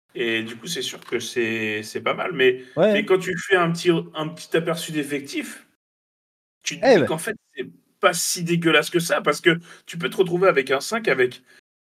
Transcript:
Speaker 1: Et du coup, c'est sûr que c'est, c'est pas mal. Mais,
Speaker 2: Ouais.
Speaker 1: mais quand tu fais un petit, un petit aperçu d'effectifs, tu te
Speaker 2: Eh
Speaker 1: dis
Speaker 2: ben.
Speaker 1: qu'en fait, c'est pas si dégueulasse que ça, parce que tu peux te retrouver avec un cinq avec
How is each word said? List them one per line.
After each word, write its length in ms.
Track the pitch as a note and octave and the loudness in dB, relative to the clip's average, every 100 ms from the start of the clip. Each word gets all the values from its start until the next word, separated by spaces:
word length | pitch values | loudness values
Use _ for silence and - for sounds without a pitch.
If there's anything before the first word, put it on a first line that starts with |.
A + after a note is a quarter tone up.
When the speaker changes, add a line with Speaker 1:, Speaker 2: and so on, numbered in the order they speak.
| _ | _
Speaker 1:
Et 300 | - A#2 A2+ | -6 -2 -2
du 120 | A2 A#2 | -4 -10
coup, 100 | E3+ | -8
c'est 140 | E3+ | -8
sûr 160 | - - | -8 -10
que 200 | - A#2+ | -8 -6
c'est, 600 | A#2 B2 A2+ A2+ G#2+ G#2+ | -4 -4 -2 -2 -4 -4
c'est 180 | G#2+ A2+ | -6 -6
pas 120 | - | -4
mal. 180 | - F#3+ | -2 -4
Mais, 280 | C#3 B2+ B2 - D3+ | 2 2 2 -4 0
Speaker 2:
Ouais. 160 | G3+ | 2
Speaker 1:
mais 120 | G3+ G#3 | 2 2
quand 120 | F#3 | 2
tu 180 | F3 F3 - | 0 -6 0
fais 80 | F#3 | 2
un 160 | E3+ | 2
petit, 200 | E3+ F3 E3 E3+ | 2 2 0 -2
un 140 | D#3 D#3 | -8 -8
petit 280 | - - E3 | -8 -2 -2
aperçu 340 | E3 D#3+ - | 0 -4 -4
d'effectifs, 720 | D3+ C3+ C#3+ - A#3 A#3 - - _ _ _ _ _ _ _ _ _ | -6 -4 -6 -6 -8 -8 -12 -20 _ _ _ _ _ _ _ _ _
tu 160 | - - | -10 0
te 60 | A#3 | 6
Speaker 2:
Eh 100 | G#3 | 6
Speaker 1:
dis 40 | |
Speaker 2:
ben. 60 | A#2 | 6
Speaker 1:
qu'en 100 | D#3+ | 0
fait, 180 | - A3 _ - | -4 -10 _ -12
c'est 120 | - - _ _ | -12 -14 _ _
pas 120 | F#3 | 2
si 300 | E3+ - F3+ | 2 -2 -2
dégueulasse 460 | E3+ E3+ E3 D3+ E3 | 0 2 4 2 2
que 80 | E3+ | 0
ça, 220 | E3+ C#3+ | 0 0
parce 180 | D3+ C#3+ | 0 2
que 160 | F3+ E3+ - - - | 2 2 -2 -20 -14
tu 100 | E3+ | -6
peux 120 | - | -4
te 80 | - | 0
retrouver 300 | F3 F3 F#3 | 0 4 4
avec 200 | C#3+ C3 | 4 2
un 120 | C3+ | 0
cinq 260 | - A3+ A3 | 0 -2 0
avec 340 | C3 B2+ - _ _ _ _ | 2 2 -2 _ _ _ _